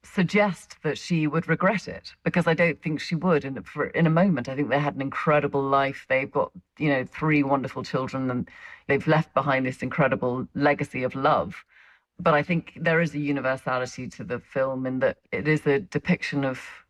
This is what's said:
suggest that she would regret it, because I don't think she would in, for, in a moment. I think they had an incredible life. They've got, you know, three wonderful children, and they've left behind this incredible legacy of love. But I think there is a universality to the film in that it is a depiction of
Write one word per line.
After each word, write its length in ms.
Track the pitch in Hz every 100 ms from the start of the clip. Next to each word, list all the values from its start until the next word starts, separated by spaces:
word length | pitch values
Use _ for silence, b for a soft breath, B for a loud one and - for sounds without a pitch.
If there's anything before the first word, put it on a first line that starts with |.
suggest 720 | - - 175 202 202 170 - -
that 160 | 156 143
she 300 | - 165 151
would 220 | 160 -
regret 400 | 160 190 208 -
it, 240 | - - -
because 240 | 170 175 170
I 60 |
don't 280 | 160 170 147
think 200 | 165 151
she 140 | - 165
would 280 | 180 156
in, 180 | 135 127
for, 240 | 87 147 135
in 200 | - 160
a 20 |
moment. 380 | 160 196 139 123
I 80 | 131
think 140 | 143
they 100 | 139
had 160 | 147 139
an 60 |
incredible 600 | 135 - - 151 143 139
life. 440 | 135 139 135 139 -
They've 240 | 131 139
got, 200 | 143 - 185 _ -
you 80 | 151
know, 160 | 135
three 400 | 127 - 156 151
wonderful 400 | 135 139 117 -
children, 480 | - 131 131 135 131
and 180 | 123 - B B B -
they've 180 | 139 -
left 280 | 156 -
behind 320 | - 143 135 131
this 180 | 127
incredible 640 | 127 - 135 - 123 123 117 -
legacy 480 | 147 143 143 127
of 100 | 127
love. 520 | 135 139 127 76 - - b b b b _
But 160 | 175
I 100 | 151
think 340 | 147 170 - -
there 220 | 165 165
is 120 | 165
a 60 | 143
universality 880 | 143 143 131 131 - 127 127 - 127
to 160 | -
the 160 | 113 123
film 460 | - 139 135 131 131
in 140 | 131
that 180 | 127 - _
it 160 | - 147
is 180 | 151 151
a 120 | 139
depiction 680 | - 151 - 180 - 143 135
of 160 | 127 - -